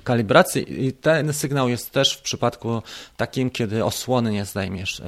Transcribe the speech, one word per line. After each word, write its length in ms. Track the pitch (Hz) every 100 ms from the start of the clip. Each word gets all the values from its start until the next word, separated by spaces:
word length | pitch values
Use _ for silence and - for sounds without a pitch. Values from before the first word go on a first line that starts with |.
kalibracji 840 | - 117 104 139 185 139 - 65 131
i 60 |
ten 400 | 127 156 160 151
sygnał 360 | 147 151 139 127
jest 220 | 120 -
też 240 | 139 143
w 80 | -
przypadku 600 | - 113 123 - 117 117 - - - -
takim, 340 | 117 139 127
kiedy 340 | - 113 110
osłony 480 | 104 - - 127 117
nie 120 | 104
zdejmiesz. 580 | 98 104 95 92 98 -